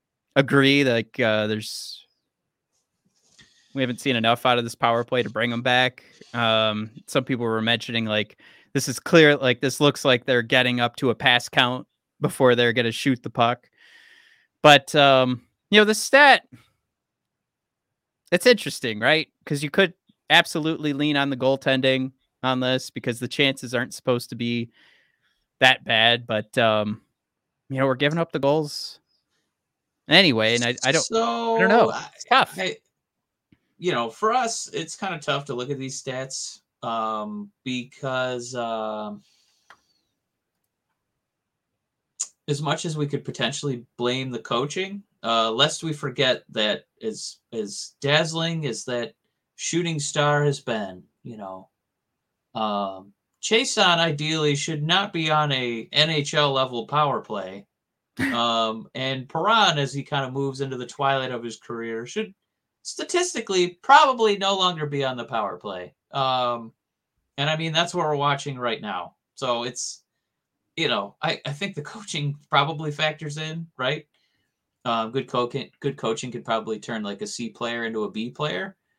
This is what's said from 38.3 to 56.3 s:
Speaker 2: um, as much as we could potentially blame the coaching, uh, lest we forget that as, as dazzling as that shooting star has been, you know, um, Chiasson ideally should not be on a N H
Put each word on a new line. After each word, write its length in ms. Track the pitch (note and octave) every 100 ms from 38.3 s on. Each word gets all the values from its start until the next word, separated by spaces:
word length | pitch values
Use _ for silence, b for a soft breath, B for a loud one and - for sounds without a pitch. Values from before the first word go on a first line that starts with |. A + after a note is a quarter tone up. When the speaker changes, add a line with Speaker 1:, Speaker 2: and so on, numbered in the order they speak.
| B2 A#2+
Speaker 2:
um, 720 | B2+ A#2 A2+ G#2+ G#2+ G#2 G#2 - _ _ _ _ - _ _ _ _ _ _ _ _ _ _ _ _ _ _ _ _ _ _ _ _ _ _ _ - - _ -
as 120 | D3
much 220 | D3+ D#3+
as 140 | F3 D#3
we 100 | D3
could 160 | C#3+
potentially 600 | - - A#2+ - D3 B2 A#2+ -
blame 320 | A#2+ B2+ C3
the 100 | A#2+
coaching, 640 | - A#2+ C3+ F#3 F#3+ G3+ - _
uh, 260 | A2+ A2+ A2+
lest 320 | A2+ D3+ -
we 100 | D#3+
forget 500 | D3 C#3+ B2 C3 B2+ -
that 360 | A2 G#2+ F#2+ - _
as, 360 | A2+ G#2+ - - _
as 420 | A#2 G#2 G2+ - _
dazzling 640 | C#3 D3+ E3 E3 E3 E3 D3+
as 180 | - -
that 280 | B2 A2+ - _ _ _ -
shooting 400 | - E3 F3 D#3
star 440 | C#3+ D3+ D3 D3
has 160 | D3 C#3+
been, 440 | - A2 G2 F#2 - _
you 120 | C3 A2
know, 320 | G2 F#2 G2+ _ _ _ _ _ _ _ _
um, 580 | A2+ G#2+ G2+ G2 F#2+ G2 _ _ _
Chiasson 560 | - A3+ C4+ - F#3 E3+
ideally 580 | E3 D3 D3+ D#3+ D3+ C#3+
should 280 | - D#3
not 280 | D3+ F#3 G3+
be 180 | E3+ D#3
on 220 | D#3 D3+
a 380 | C3+ B2 A#2 A2+
N 180 | C#3+ D#3
H 260 | D3+ D3